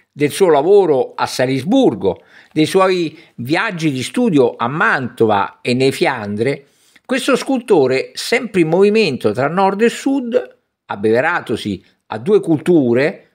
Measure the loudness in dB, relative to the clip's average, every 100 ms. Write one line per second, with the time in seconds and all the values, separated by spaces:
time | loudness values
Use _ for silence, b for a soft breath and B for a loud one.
0 | b -4 -4 2 4 4 6 4 4 2
1 | 0 -4 -4 -2 -2 -2 0 2 2 2
2 | -2 -4 b b b -2 0 2 2 0
3 | -4 B B -12 -4 -2 -2 -4 -4 -4
4 | -4 -2 2 2 2 0 -4 -2 0 0
5 | -4 0 2 2 -2 -6 -4 0 0 0
6 | -2 -2 -6 -4 -4 -6 b b b b
7 | -8 -4 -2 -2 -2 -4 2 2 2 0
8 | -4 -10 -4 -4 -2 -2 0 2 2 2
9 | 0 0 -2 0 -2 0 0 2 0 0
10 | -2 -4 -2 -4 -4 _ _ _ -12 -4
11 | 0 0 0 -4 -4 -6 -6 -8 b b
12 | _ -8 0 0 2 -2 2 2 2 2
13 | 0 -4 _